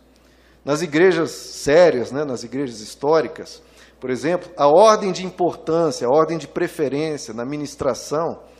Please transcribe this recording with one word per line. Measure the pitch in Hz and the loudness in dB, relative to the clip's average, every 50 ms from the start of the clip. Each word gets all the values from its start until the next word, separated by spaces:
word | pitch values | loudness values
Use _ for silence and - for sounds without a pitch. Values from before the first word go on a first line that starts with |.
| _ _ _ _ _ _ _ _ _ _ _ _ - | _ _ _ _ _ _ _ _ _ _ _ _ -4
Nas | 135 143 151 | -2 -2 -2
igrejas | 170 165 139 156 175 190 170 165 160 127 | -2 0 2 4 6 6 4 4 0 -4
sérias, | - - - - - - - - 139 170 180 165 135 127 113 98 | -6 -10 -14 -16 -16 -6 0 4 6 8 8 6 6 2 -2 -4
né, | 120 139 156 | -4 -6 -4
nas | 143 127 113 117 | -4 -6 -8 -8
igrejas | 117 120 131 143 127 117 104 | -8 -6 -6 -6 -6 -8 -12
históricas, | 110 104 - - - 143 160 160 147 - - - 98 - - - - _ _ _ - _ _ _ | -16 -18 -12 -6 -2 0 2 2 0 -2 -6 -14 -16 -16 -18 -20 -20 _ _ _ -20 _ _ _
por | - 127 | -8 -6
exemplo, | 127 117 120 156 180 175 - - - | -4 -4 -2 -2 -2 -4 -4 -8 -4
a | - 143 | 0 2
ordem | 143 147 175 214 220 214 196 190 190 180 | 4 6 8 8 6 6 4 2 -4 -6
de | - 185 | -6 -8
importância, | 185 - - 180 160 123 - - - 160 165 170 156 131 - 127 | -10 -6 -4 -2 -2 -4 -4 -6 -4 -2 0 0 0 -2 -2 0
a | 117 | 2
ordem | 131 156 160 160 165 165 | 2 4 2 2 0 -6
de | 143 135 | -8 -8
preferência | - - 175 160 - - 156 131 127 143 156 156 151 139 - - 110 | -6 -6 -6 -6 -4 -4 -4 -4 -2 -4 -4 -4 -6 -8 -10 -12 -10
na | 113 120 | -10 -8
ministração, | 131 143 147 147 139 - - 143 139 117 - - - 143 147 170 156 110 - - - - _ | -8 -8 -8 -10 -10 -10 -6 -4 -4 -4 -4 -6 -6 -6 -4 -4 -4 -6 -10 -14 -20 -20 _